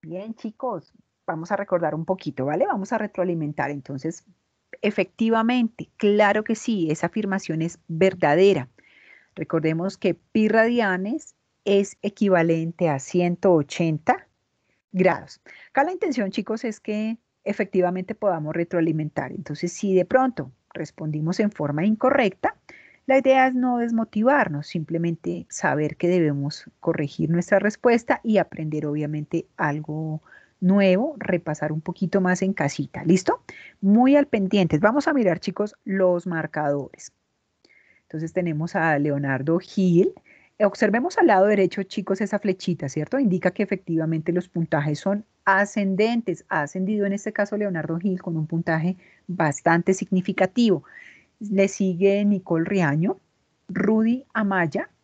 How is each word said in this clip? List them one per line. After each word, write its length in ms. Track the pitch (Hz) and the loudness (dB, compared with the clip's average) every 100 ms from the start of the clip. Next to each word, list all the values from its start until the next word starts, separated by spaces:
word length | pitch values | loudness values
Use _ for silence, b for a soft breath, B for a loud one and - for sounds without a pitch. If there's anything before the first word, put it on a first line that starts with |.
| 160 | -12
Bien, 240 | 175 214 226 | -12 -12 -10
chicos, 560 | 226 - 262 190 - _ _ _ - | -12 -8 -6 -6 -10 _ _ _ -8
vamos 280 | 165 165 | -8 -4
a 20 | 202 | -6
recordar 400 | 202 180 165 156 | -2 -2 0 -4
un 80 | |
poquito, 400 | 165 185 - - | -4 -4 -4 -6
¿vale? 220 | 131 156 349 | -4 0 0
Vamos 240 | 277 196 | -2 -2
a 60 | 226 | -4
retroalimentar. 760 | 208 - 185 170 151 151 139 | -4 -4 -2 -2 -4 -4 -6
Entonces, 540 | 143 - 139 160 170 _ _ _ _ _ - | -6 -10 -8 -8 -10 _ _ _ _ _ -4
efectivamente, 1080 | 208 214 185 _ 226 226 226 254 226 - - _ | -2 0 -4 _ 0 2 2 0 0 -4 -18 _
claro 480 | 208 208 208 208 | 2 4 4 2
que 120 | 214 220 | -2 -4
sí, 360 | - 214 160 | -2 -2 0
esa 160 | 151 175 | -2 -2
afirmación 540 | - 202 196 - 160 | -4 -4 -4 -4 -4
es 180 | 160 - _ | -4 -6 _
verdadera. 800 | 165 190 180 160 151 196 175 135 _ b b b b b - | 2 2 2 2 6 6 4 -2 _ b b b b b -12
Recordemos 640 | 156 165 156 160 185 - | -4 0 0 -2 -4 -2
que 180 | 190 175 | -2 -2
pi 340 | _ 220 214 | _ 0 2
radianes 880 | 220 226 240 208 185 190 294 - _ _ _ | 4 4 2 0 -2 -4 -6 -8 _ _ _
es 340 | - 202 196 - | 0 2 2 -4
equivalente 880 | 202 - 208 185 165 165 165 - 170 | -8 0 2 4 4 2 -2 -2 -2
a 100 | 139 | -2
ciento 540 | - 175 175 175 202 | -2 0 0 2 4
ochenta 720 | 170 143 - 170 156 - 381 - _ _ _ _ _ _ | 4 2 -2 -2 0 0 -2 -4 _ _ _ _ _ _
grados. 480 | 190 185 - - - B B B | 0 2 2 -6 -20 B B B
Acá 160 | - 302 | 0 0
la 80 | |
intención, 360 | 370 392 254 196 | 0 -2 -2 -2
chicos, 360 | 220 196 226 240 | -4 -6 -6 -6
es 160 | 208 | -8
que 360 | - 214 220 226 _ _ - | -8 -6 -4 -8 _ _ -8
efectivamente 680 | 208 190 190 180 185 185 | -4 -2 2 0 0 -6
podamos 400 | 214 208 170 151 | -2 -2 -2 -4
retroalimentar. 800 | 165 170 180 165 156 151 - 127 | -4 -2 0 0 0 -2 -6 -8
Entonces, 400 | - 160 151 175 | -10 -10 -8 -8
si 240 | - 202 185 | -4 0 2
de 80 | |
pronto 480 | 175 262 262 - 135 _ _ | 4 2 2 -2 -12 _ _
respondimos 680 | - 156 - 156 151 160 185 | -12 -12 -8 -6 -4 -4 0
en 120 | 208 | -2
forma 340 | - 147 147 190 | -2 -4 -2 -2
incorrecta, 720 | 214 254 285 220 - - - - B B B - | 0 2 2 0 -2 -6 -8 -20 B B B 0
la 100 | 262 | 2
idea 300 | 262 262 262 | 4 4 4
es 80 | 254 | 2
no 240 | 254 247 | 0 0
desmotivarnos, 880 | 233 226 226 - 226 285 202 147 151 | 0 -2 -2 0 2 2 2 -2 -6
simplemente 800 | 180 156 165 170 165 170 175 - | -8 -4 -2 -2 -4 -6 -8 -10
saber 480 | - 165 139 151 147 | -4 -2 0 -2 -2
que 100 | 175 | 0
debemos 600 | 180 156 143 139 - - _ | 2 2 0 -4 -8 -18 _
corregir 520 | - 160 143 - 160 | -4 -2 -4 -4 -2
nuestra 260 | 170 - 196 | 0 2 2
respuesta 640 | 208 208 247 233 - 269 | 2 0 2 2 0 -2
y 140 | 233 208 | 2 0
aprender, 480 | 165 - 156 151 151 | 0 -4 -6 -4 -4
obviamente, 640 | 147 151 151 147 170 - - | -4 -4 -6 -6 -6 -8 -4
algo 640 | 156 147 151 156 160 156 b b b b | -2 -2 -6 -8 -6 -8 b b b b
nuevo, 540 | 185 202 196 185 277 269 | 2 4 4 4 0 -4
repasar 540 | - 180 165 156 151 | -4 -2 -2 -4 -4
un 100 | 156 | -4
poquito 400 | 160 180 180 202 | -6 -4 -2 0
más 220 | 180 180 | 0 0
en 100 | 190 | -2
casita, 500 | 196 - - 139 180 | -2 -2 -2 -8 -6
¿listo? 380 | 160 185 - - - B B B | 2 2 2 -4 -6 B B B
Muy 340 | 196 214 254 285 | 4 6 6 4
al 120 | 285 | 4
pendiente. 500 | 220 190 202 175 151 | 0 0 2 2 4
Vamos 300 | 208 269 285 | 2 2 0
a 60 | |
mirar, 260 | 294 208 165 | 2 2 0
chicos, 360 | - 185 208 - | -4 -4 -6 -6
los 440 | - 190 185 175 180 | -6 0 2 2 -2
marcadores. 840 | 165 151 - 151 143 135 - - _ _ _ _ _ b b b b | -4 -4 -4 -2 -2 -6 -14 -20 _ _ _ _ _ b b b b
Entonces 300 | b 160 160 | b -8 -4
tenemos 420 | 180 175 151 165 196 | -2 -2 -2 -2 0
a 220 | 160 147 | 2 2
Leonardo 580 | 147 143 143 131 139 170 | 2 0 0 -2 0 0
Gil. 560 | - - 185 170 277 - b b b _ | 0 0 4 4 4 0 b b b _
Observemos 540 | 208 - 208 214 311 381 | 0 2 0 2 -2 2
al 100 | 349 | 4
lado 200 | 196 196 | 6 6
derecho, 340 | 208 185 - | 4 2 0
chicos, 380 | 190 - 190 196 | -6 -8 -4 -2
esa 160 | 202 202 | -2 -2
flechita, 500 | 208 185 - 165 143 | -2 -4 -2 -4 -4
¿cierto? 300 | 156 151 262 | -6 -4 0
Indica 320 | 254 180 180 | 0 0 -2
que 140 | - | -2
efectivamente 680 | 202 196 - 160 160 165 160 | -4 -4 -4 -2 -2 -2 -2
los 160 | 175 175 | -4 -4
puntajes 520 | 175 165 156 147 147 | -6 -2 -2 -2 -4
son 260 | - 208 - _ | -4 -4 -8 _
ascendentes. 1040 | - 190 202 - 196 190 220 233 233 170 _ | 0 2 0 -2 -2 0 0 0 -4 -8 _
Ha 120 | 180 | -4
ascendido 460 | 147 190 190 214 202 | -4 -4 -4 -2 -2
en 60 | |
este 200 | 202 214 | -4 -6
caso 240 | 208 202 208 | -4 -4 -2
Leonardo 400 | 208 175 156 165 | -4 -4 -4 -4
Gil 240 | 190 185 | -2 -4
con 160 | - 165 | -4 -6
un 80 | 156 | -4
puntaje 500 | 165 170 160 170 185 b b b | -4 -2 0 0 -4 b b b
bastante 680 | 180 160 143 - 165 170 190 | -2 -2 0 2 2 2 0
significativo. 880 | - 185 180 185 185 - 233 165 B B B B B _ 202 | 0 -2 -2 0 0 2 2 2 B B B B B _ -4
Le 180 | 196 196 | 2 2
sigue 560 | - 190 175 196 202 | 2 -2 2 2 4
Nicole 420 | 202 202 - 170 170 | 2 0 0 -2 0
Riaño, 520 | 202 160 143 185 381 _ _ _ _ _ | 2 2 2 0 -2 _ _ _ _ _
Rudy 600 | 180 208 220 220 247 - | -2 2 2 2 0 -4
Amaya 600 | 226 208 190 165 202 349 _ | -4 0 0 0 -2 -8 _